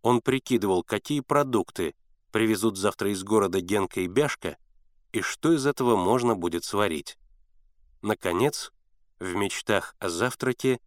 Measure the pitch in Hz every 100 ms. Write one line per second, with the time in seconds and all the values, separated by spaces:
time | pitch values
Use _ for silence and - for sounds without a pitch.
0 | 113 120 - 131 - 120 98 90 - 110
1 | - 147 131 143 139 117 87 - 80 -
2 | _ _ _ 110 110 101 110 95 101 -
3 | 98 98 95 107 95 95 90 104 95 -
4 | 90 107 147 - 87 71 _ _ _ _
5 | _ 113 - - 156 160 135 139 123 107
6 | 90 123 120 101 87 85 - 101 104 76
7 | - - _ _ _ _ _ _ _ _
8 | 104 107 95 87 139 - - _ _ _
9 | _ _ 92 90 101 - - 101 - _
10 | 95 85 123 - 131 120 131 123